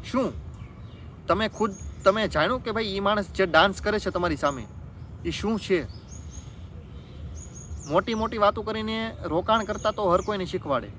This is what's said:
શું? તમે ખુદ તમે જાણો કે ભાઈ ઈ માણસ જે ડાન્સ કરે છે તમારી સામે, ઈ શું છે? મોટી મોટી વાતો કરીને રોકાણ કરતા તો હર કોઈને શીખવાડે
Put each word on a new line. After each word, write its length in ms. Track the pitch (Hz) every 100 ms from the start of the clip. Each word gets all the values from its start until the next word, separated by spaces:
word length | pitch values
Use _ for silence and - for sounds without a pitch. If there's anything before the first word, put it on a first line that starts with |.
| -
શું? 220 | 247 220 110 - - - - - - - - -
તમે 220 | 175 214
ખુદ 260 | - 214 190 - -
તમે 240 | 196 208 196
જાણો 300 | 151 165 254
કે 120 | 226
ભાઈ 140 | 220
ઈ 160 | 220 196
માણસ 320 | 202 214 185
જે 140 | - 185
ડાન્સ 360 | 156 190 185
કરે 160 | 208 208
છે 120 | 196
તમારી 260 | 180 175 147
સામે, 300 | 147 135 104 - - - - - 170
ઈ 40 |
શું 280 | 151 202 220
છે? 480 | - 180 120 - - - - - - - - - - - - - - - - - - - -
મોટી 260 | 165 190
મોટી 240 | 220 220 226
વાતો 240 | 202 208
કરીને 520 | 214 220 220 220 226 220
રોકાણ 400 | 175 156 185 220
કરતા 260 | 202 214 214
તો 200 | 214 196
હર 100 | 180
કોઈને 240 | 185 202
શીખવાડે 440 | 180 - 147 131 101